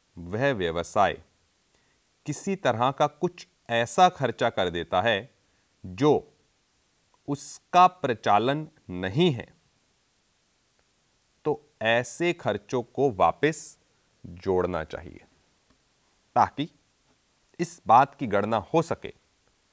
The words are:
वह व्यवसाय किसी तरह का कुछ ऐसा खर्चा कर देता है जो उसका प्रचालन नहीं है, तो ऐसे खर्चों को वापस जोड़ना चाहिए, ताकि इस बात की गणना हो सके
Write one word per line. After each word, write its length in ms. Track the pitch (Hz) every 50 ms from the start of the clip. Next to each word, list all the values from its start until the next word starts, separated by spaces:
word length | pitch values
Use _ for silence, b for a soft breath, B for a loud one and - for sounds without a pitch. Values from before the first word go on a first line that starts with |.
| _ _ -
वह 340 | 90 85 87 98 113 135 143 127
व्यवसाय 640 | 98 90 82 80 87 85 - - 107 98 85 - - - _ _ _ _ _ _ _ _ _ _ _ _ _ _ _ _ _ _ _ -
किसी 300 | 151 143 - - 196 190
तरह 340 | 185 - 127 113 110 123 135
का 160 | 139 - 151
कुछ 400 | 147 - - 180 175 - - - _ _ _ _ -
ऐसा 380 | 117 117 120 - - - 180 175
खर्चा 380 | 180 - 135 117 - - 127 117
कर 200 | - 110 95 87
देता 320 | 85 85 80 - 92 90
है 280 | 104 117 107 98 123 - _ _ _ _ _ _ _ _ _ _ -
जो 280 | 92 90 101 139 151 127 - - - _ _ _ _ _ _ _ _ _ _ _ _ _ _ _ _ _ _ -
उसका 580 | - 143 - - - - - _ - - 175 180
प्रचालन 800 | 180 - - - 131 113 - - 113 101 104 113 131 143 156 156 - _ _ _ -
नहीं 400 | 90 90 95 95 104 147 180 175
है, 160 | 127 110 - - _ _ _ _ _ _ _ _ _ _ _ _ _ _ _ _ _ _ _ _ _ _ _ _ _ _ _ _ _ _ _ _ _ _ _ _ _ _ -
तो 160 | 151 147 - _ _ _ -
ऐसे 500 | 110 113 117 120 123 - - - 170 175 165
खर्चों 460 | - - 117 104 101 - - 131 123 113
को 240 | _ - 127 139 139 101
वापस 640 | 90 87 82 - - 143 151 156 - - - - _ _ _ _ _ _ _ _ _ -
जोड़ना 600 | 87 87 87 - 95 92 90 90 90 90 80 78
चाहिए, 400 | - - - 85 - 50 - - _ _ _ _ _ _ _ _ _ _ _ _ _ _ _ _ _ _ _ _ _ -
ताकि 340 | 120 104 - - - 151 - _ _ _ _ _ _ _ _ _ _ _ _ _ _ _ _ _ -
इस 220 | 175 165 - - -
बात 280 | 104 113 123 143 - -
की 120 | - 139
गणना 300 | 107 98 101 101 107 113 107 - - -
हो 80 | 165
सके 320 | - - - - - - - _ _ _ _ _ _ _ _ _ _ _